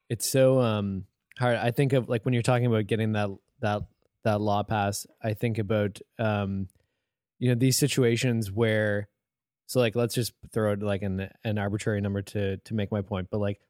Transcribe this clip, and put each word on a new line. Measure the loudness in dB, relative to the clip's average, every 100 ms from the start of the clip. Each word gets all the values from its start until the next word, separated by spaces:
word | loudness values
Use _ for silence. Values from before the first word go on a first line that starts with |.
| -8
it's | -6 -2
so, | 4 6 6
um, | 4 2 -2 -4 -8 _ _ -2
hard. | 0 2
I | 0
think | 0 2
of, | 2 0
like, | -2
when | 0
you're | 0
talking | 2 2 2
about | 2 2
getting | 0 0
that, | 0 -2 -6 _ _
that, | -2 -2 -4 _ _ _
that | 0 0
law | 2 0
passed, | 0 0 0 -2 -10 _
I | -6
think | -2 -2 -2
about, | 0 0 0 -4 -12 -4
um, | -2 0 -2 -4 -6 _ _ _ _ _ _ -4
you | 0
know, | 2
these | 2 2
situations | 2 4 4 4 2 0 -2
where, | 0 2 2 2 -2 -6 _ _ _ _ _ -4
so, | 0
like, | 2 2
let's | 0
just | -2 -4 -6 -8
throw | -2 0
out, | 0
like, | -2 -2
an, | -2 -4 -6 -6
an | -4 -2
arbitrary | -2 -2 -2 -2
number | -2 -4
to, | -6 -4 -4 -4
to | -6
make | -4 -2
my | -4
point, | -4 -6 -4
but, | -4
like, | -4 -4